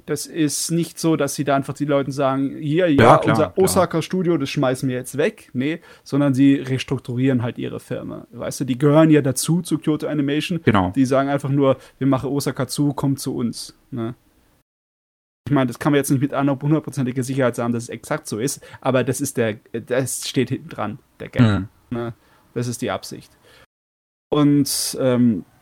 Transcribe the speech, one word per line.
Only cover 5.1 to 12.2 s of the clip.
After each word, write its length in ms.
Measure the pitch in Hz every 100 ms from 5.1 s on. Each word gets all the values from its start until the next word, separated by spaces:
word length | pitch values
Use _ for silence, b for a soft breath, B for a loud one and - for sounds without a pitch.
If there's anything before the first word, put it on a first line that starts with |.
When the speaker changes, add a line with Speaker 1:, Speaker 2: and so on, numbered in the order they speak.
| 131
Speaker 1:
weg." 320 | 170 - -
Nee, 280 | 127 135 165 B B
sondern 300 | - 139 143
sie 220 | 127 139
restrukturieren 880 | 139 131 131 - 131 - 123 131 127
halt 160 | 120 113
ihre 200 | 127 113
Firma. 480 | - 120 110 104 -
Weißt 280 | 117 - -
du, 40 |
die 140 | 127 123
gehören 320 | 147 147 160
ja 100 | 151
dazu 400 | 135 123 - 170
zu 180 | 170 151
Kyoto 280 | - 151 156
Animation. 540 | 147 139 147 151 170
Speaker 2:
Genau. 280 | - 101 90 113
Speaker 1:
Die 80 |
sagen 240 | 127 135 139
einfach 220 | 143 135
nur, 260 | 139 135 127 B B
"Wir 80 | 131
machen 240 | 131